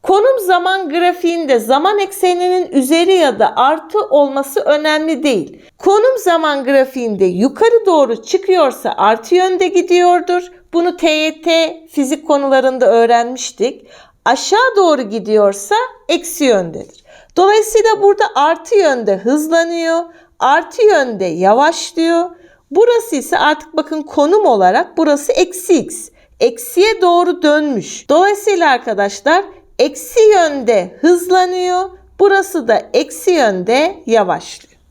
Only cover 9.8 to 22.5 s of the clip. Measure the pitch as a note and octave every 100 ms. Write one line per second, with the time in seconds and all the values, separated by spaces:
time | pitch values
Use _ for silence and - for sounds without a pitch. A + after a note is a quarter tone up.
9.8 | F4 F4+ F4+ F4 F4 F4+ F4+ - _ E4+
10.8 | F4 F4 D#4+ D4+ D#4 D#4 E4+ E4 D#4+ -
11.8 | - - C4 D4 - C#4+ C#4 C4 C4 B3+
12.8 | A#3 A#3 A#3 A#3 A#3+ B3+ - - A#3 -
13.8 | - - - _ A3 C4+ - G#4 B4+ G#4
14.8 | F4+ D4 G#3+ A3 F#3+ G#3+ G3+ G3+ - G#4+
15.8 | B4+ - - E4 - - C#4 G3+ E3+ D#3
16.8 | - _ _ - _ - F#4+ A4 G#4+ A4+
17.8 | A4 G#4 G4+ G4 G#4 - D4 E4 E4 G#4
18.8 | E4 B3+ G#3 F#3+ A3 D4 D#4 E4 E4+ E4+
19.8 | E4 E4 E4+ - _ _ B3+ D4+ E4+ -
20.8 | G#4+ E4+ B3+ G#3 F#3 E3 F#3+ A3+ D4+ E4
21.8 | - - E4 E4+ F4 F4 -